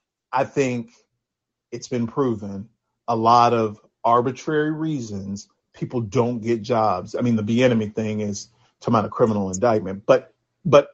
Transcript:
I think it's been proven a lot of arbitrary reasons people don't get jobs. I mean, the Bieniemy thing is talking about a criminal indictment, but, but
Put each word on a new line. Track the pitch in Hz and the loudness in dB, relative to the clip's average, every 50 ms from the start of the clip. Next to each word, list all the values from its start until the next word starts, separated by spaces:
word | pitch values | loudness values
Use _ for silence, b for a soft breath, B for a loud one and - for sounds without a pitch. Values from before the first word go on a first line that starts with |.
| _ _ _ _ _ _ | _ _ _ _ _ _
I | - 131 135 | -4 -4 -4
think | - - 147 135 127 123 120 113 - _ _ _ _ _ _ _ _ _ _ _ _ _ _ _ _ | -2 -2 -2 -2 0 -2 -4 -8 -10 _ _ _ _ _ _ _ _ _ _ _ _ _ _ _ _
it's | 123 - - | -16 -14 -10
been | - 127 120 117 | -6 -4 -4 -4
proven | 113 - 143 139 123 113 101 107 98 98 98 110 - _ _ _ _ _ _ _ | -4 -2 -2 -2 -2 -2 -4 -8 -10 -12 -12 -14 -16 _ _ _ _ _ _ _
a | - 117 | -4 -2
lot | 113 113 117 120 120 120 120 117 | 2 4 6 8 8 8 6 4
of | 117 110 107 104 - _ _ _ _ - | 2 0 -2 -4 -8 _ _ _ _ 0
arbitrary | 117 117 123 120 127 120 - - 165 156 151 151 156 | 2 2 4 2 0 -4 -6 -6 -2 -2 0 0 -2
reasons | 160 151 160 160 151 131 113 107 101 98 98 98 101 101 - _ _ _ _ _ _ | -4 -4 -4 -4 -4 -4 -6 -8 -8 -10 -8 -8 -10 -10 -12 _ _ _ _ _ _
people | - 117 113 - 123 | -10 -10 -6 -4 -6
don't | 117 98 - 123 117 120 123 113 | -6 -2 0 0 0 0 -2 -4
get | 107 117 117 110 | -4 -2 -4 -2
jobs. | 101 117 120 113 110 104 92 90 92 - - | -2 -2 -2 0 0 0 0 -2 -6 -8 -6
I | - | -4
mean, | 120 120 117 | 0 0 0
the | 107 104 | 0 0
Bieniemy | 107 113 120 131 123 120 113 107 104 - | 0 0 2 4 4 2 2 0 -2 -4
thing | 113 110 107 107 107 | -6 -4 -4 -4 -4
is | 107 101 98 - - - _ _ _ _ _ _ | -4 -6 -6 -10 -12 -18 _ _ _ _ _ _
talking | - 123 117 | -4 0 0
about | 107 98 | 0 0
a | 101 | -2
criminal | - - 123 110 107 101 98 95 | 0 0 0 2 2 -2 -4 -4
indictment, | 92 95 123 120 110 107 92 92 98 98 - | -4 -2 0 0 0 0 -2 -6 -10 -6 2
but, | - 131 123 - - _ _ _ _ _ _ - | 2 2 2 2 -4 _ _ _ _ _ _ 0
but | 156 147 143 143 - | 4 4 4 4 4